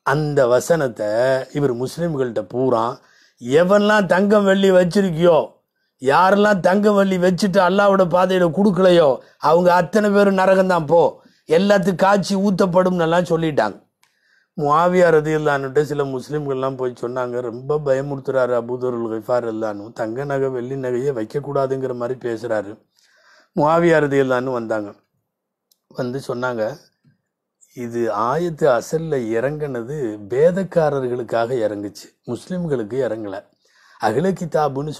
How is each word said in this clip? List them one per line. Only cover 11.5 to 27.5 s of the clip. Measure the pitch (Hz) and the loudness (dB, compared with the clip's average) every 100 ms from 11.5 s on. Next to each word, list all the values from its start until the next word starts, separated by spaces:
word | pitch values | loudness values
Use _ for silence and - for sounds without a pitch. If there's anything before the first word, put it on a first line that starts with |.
| 160 202 202 185 170 | 2 4 2 2 0
காய்ச்சி | 190 202 170 202 | 2 2 0 0
ஊத்தப்படும்னு" | 202 185 196 175 185 180 | 0 2 2 2 2 2
எல்லாம் | 160 175 | 2 2
சொல்லிட்டாங்க. | 175 165 160 131 107 87 _ _ _ _ _ _ _ - | 0 0 0 0 -2 -4 _ _ _ _ _ _ _ -4
முஆவியா | 147 151 175 180 175 | 2 4 4 4 4
ரலியல்லாஹு | 156 151 156 151 139 | 4 2 0 0 -2
அன்ஹுட்ட | 135 135 | 0 0
சில | 147 143 | 0 -2
முஸ்லிம்கள்லாம் | 139 131 123 151 143 131 135 135 | -4 -6 -6 -6 -4 -4 -4 -4
போய் | 127 120 | -6 -6
சொன்னாங்க, | 120 127 123 120 | -8 -6 -6 -6
ரொம்ப | 123 117 135 151 139 | -6 -10 -4 -4 0
பயமுறுத்துறாரு | 131 143 139 131 131 123 | -2 -2 -8 -4 -2 0
அபூதருல் | 123 117 123 127 120 117 | -2 -4 -6 -4 -4 -6
கிஃபார் | 110 110 123 | -8 -2 -2
ரலியல்லாஹு | 117 110 110 | -2 -6 -6
அன்ஹு, | 101 104 | -8 -14
தங்க | 123 110 120 | -10 -8 -8
நகை, | 143 139 135 | -6 -4 -4
வெள்ளி | 127 123 135 | -4 -8 -8
நகையை | 127 123 139 | -6 -4 -4
வைக்கக்கூடாதுங்கிற | 127 110 147 139 139 135 135 131 120 | -6 -6 -8 -6 -4 -2 -4 -6 -6
மாதிரி | 120 123 | -8 -6
பேசுறாரு. | 120 113 117 107 98 107 _ _ _ _ _ _ _ 190 | -8 -8 -4 -6 -6 -16 _ _ _ _ _ _ _ -2
முஆவியா | 147 165 170 156 | 2 4 4 4
ரலியல்லாஹு | 143 139 135 127 | 2 0 2 0
அன்ஹு | 127 | -2
வந்தாங்க, | 123 110 110 101 - _ _ _ _ _ _ _ _ _ | -6 -4 -6 -6 -16 _ _ _ _ _ _ _ _ _
வந்து | - 127 135 135 | -10 -8 -8 -10
சொன்னாங்க, | 123 127 120 107 143 _ _ _ _ _ _ _ | -8 -6 -4 -6 -8 _ _ _ _ _ _ _